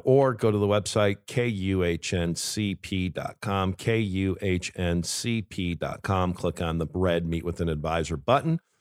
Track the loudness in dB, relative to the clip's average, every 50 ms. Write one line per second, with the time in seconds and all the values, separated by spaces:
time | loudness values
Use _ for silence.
0 | 4 4 6 6 6 4 2 2 2 2 4 4 4 4 4 2 2 0 2 2
1 | 2 2 2 -2 -6 -6 -2 -2 0 0 -2 -2 0 0 2 2 2 2 0 0
2 | -2 -2 0 0 0 0 -2 -4 -4 -6 -4 -2 -2 -2 -4 -6 -6 -4 -2 -2
3 | -2 -2 -4 -6 -8 -8 -10 -8 -6 -2 0 0 0 0 -2 -2 0 0 2 2
4 | 0 0 0 0 0 0 0 0 0 0 0 0 -2 -4 -4 -2 0 0 0 0
5 | 0 -2 -4 -4 -2 -2 -2 -2 -4 -6 -6 -4 -4 -2 -2 -4 -4 -6 -8 -6
6 | -2 0 2 2 2 0 0 -2 -2 -4 -2 -2 -2 -2 0 -2 -2 -2 -2 0
7 | 2 2 2 2 0 -2 -4 -2 -4 -4 -4 -2 -2 -2 -2 -2 -2 -2 0 0
8 | -2 -2 -4 -4 0 2 2 2 2 0 -2 -2 _ _ _ _